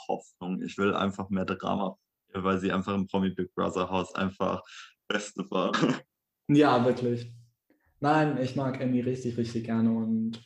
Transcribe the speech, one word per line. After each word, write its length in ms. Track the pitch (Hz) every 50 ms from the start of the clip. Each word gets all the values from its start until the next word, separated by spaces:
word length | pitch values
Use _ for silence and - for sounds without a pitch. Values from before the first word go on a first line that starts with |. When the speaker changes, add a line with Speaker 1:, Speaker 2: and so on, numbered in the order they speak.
| - -
Speaker 1:
Hoffnung. 540 | 95 92 - - _ _ 90 90 92 -
Ich 160 | - - - -
will 160 | 98 101 90
einfach 360 | 85 95 101 98 - 95 -
mehr 140 | 98 92 92
Drama, 540 | 95 95 - - 92 92 98 98 95 - - _ _ _ _ _ _ -
weil 260 | 95 90 95 95 92
sie 120 | 90 95
einfach 220 | 85 98 95 104 101
im 120 | 98 92 -
Promi 240 | - 98 95 92
Big 220 | 87 - 90 - -
Brother 360 | - 92 87 87 92 90 90
Haus 260 | 95 92 90 - -
einfach 460 | - 95 95 95 - 98 92 92 92 - - - - - - _ _ _ _
Beste 400 | - - - - - - - -
war. 220 | - 92 87 - -
<laughs> 340 | - - - 127 - - _ _ _ _ _ _ _ _ -
Speaker 2:
Ja, 340 | 143 143 147 139 123 123 120
wirklich. 480 | 127 120 - 127 120 120 120 - - - - - _ _ _ _ _ _ _ _ _ _ _
Nein, 360 | 139 143 151 156 151 151 135 127
ich 140 | 131 120 - 139
mag 220 | 135 131 123 -
Emmy 180 | 135 127 127 123
richtig, 380 | 117 127 127 127 - 123 117 -
richtig 260 | 113 113 - 117 113
gerne 260 | 113 113 113 113 113
und 540 | 113 113 113 110 113 110 113 113 113 - -